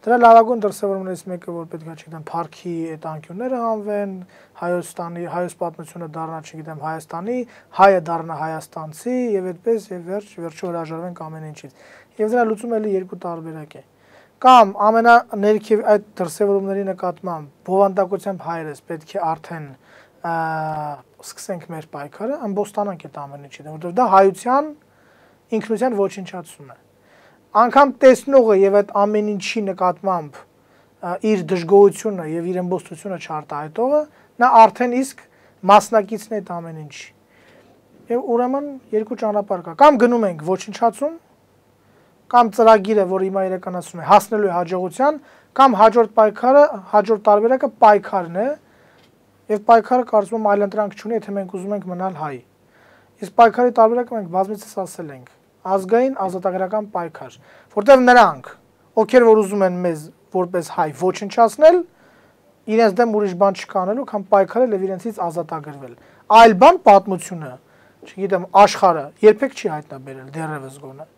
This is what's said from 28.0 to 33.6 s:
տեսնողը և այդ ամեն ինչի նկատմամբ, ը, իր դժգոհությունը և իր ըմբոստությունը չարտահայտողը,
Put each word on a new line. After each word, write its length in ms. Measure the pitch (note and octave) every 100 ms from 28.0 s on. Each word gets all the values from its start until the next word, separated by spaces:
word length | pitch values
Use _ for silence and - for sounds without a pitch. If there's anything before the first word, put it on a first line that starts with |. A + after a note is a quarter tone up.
տեսնողը 520 | C4 B3+ - C#4 A3+ G3
և 180 | G3 G3+
այդ 80 | G3+ G3+
ամեն 280 | G3+ G#3+ G#3+
ինչի 300 | G3+ - A3+
նկատմամբ, 680 | G3 F#3 F#3 F3 G3 F3+ D3+
ը, 760 | - - _ _ _ _ _ F3+ F3+ G#3+
իր 120 | G#3 D#3+
դժգոհությունը 680 | F#3 E3+ G3+ G3+ G3 A3 F#3+ D#3
և 120 | E3 E3+
իր 60 | F3+
ըմբոստությունը 540 | F3+ F3+ - D#3+ G3+ F3+
չարտահայտողը, 760 | - D#3 D3 C#3+